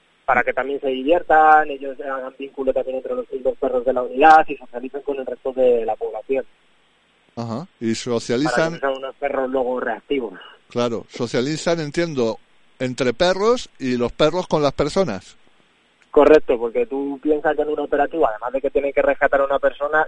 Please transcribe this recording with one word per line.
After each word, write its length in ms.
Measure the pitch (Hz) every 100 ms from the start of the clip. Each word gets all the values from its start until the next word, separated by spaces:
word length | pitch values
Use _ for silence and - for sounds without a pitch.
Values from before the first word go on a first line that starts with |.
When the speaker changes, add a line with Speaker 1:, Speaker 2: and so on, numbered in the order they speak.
| _ _
Speaker 1:
Para 180 | - 123
que 80 | 123
también 280 | 127 131 143
se 80 | 135
diviertan, 840 | 131 135 175 - 156 156 156 151
ellos 280 | 139 139 135
hagan 340 | 143 135 131 -
vínculo 340 | 139 - 131
también 260 | 131 127 131
entre 160 | 127
los 160 | 127 117
mismos 240 | 135 131 117
perros 260 | 135 123
de 80 | 123
la 80 | 127
unidad 420 | 123 127 156 156 156
y 80 | 139
socialicen 440 | 131 123 131 143
con 160 | 139 139
el 80 | 127
resto 260 | 123 135
de 320 | 127 127 120 110
la 100 | 110
población. 480 | 113 107 - 135 - _ _ _ _ _ _ _ _
Speaker 2:
Ajá. 320 | 117 117 113 180 _
Y 40 |
Speaker 1:
Para 40 | 113
que 40 |
Speaker 2:
socializan 800 | 113 127 117 - 120 151 123 165
Speaker 1:
no 40 | 165
sean 140 | 139 131
unos 160 | 135 -
perros 320 | 139 135 127
luego 300 | 135 123 123
reactivos. 540 | 123 104 - 143 110 - - - _
Speaker 2:
Claro, 380 | 120 120 107 -
socializan, 720 | - 120 131 131 156 180 170
entiendo, 580 | 147 170 170 135 113 107 _ _ _ _
entre 360 | 131 123 127
perros 560 | 117 180 185 214 247 - -
y 180 | 131 123
los 160 | 120
perros 340 | - 156 180 175
con 160 | 156
las 100 | 143
personas. 640 | - 147 190 170 95 - - _ _ _ _ _ _ _
Speaker 1:
Correcto, 480 | 147 139 156 - 120
porque 260 | 117 123
tú 340 | 117 135 139 135
piensas 320 | 151 151 151 151
que 60 |
en 60 | 151
un 100 | 147
operativo, 460 | 143 143 147 165 127
además 240 | 107 123
de 80 | 135
que 100 | 139
tienen 220 | 139 139
que 100 | 143
rescatar 380 | 139 135 139 139
a 40 | 139
una 120 | 139
persona, 480 | 139 127 143 156